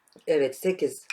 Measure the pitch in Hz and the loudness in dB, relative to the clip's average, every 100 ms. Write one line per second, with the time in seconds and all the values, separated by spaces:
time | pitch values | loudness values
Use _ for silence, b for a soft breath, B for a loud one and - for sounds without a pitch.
0 | _ - - 156 131 - 185 185 139 - | _ -14 0 2 2 0 -2 0 -2 -4
1 | - | -12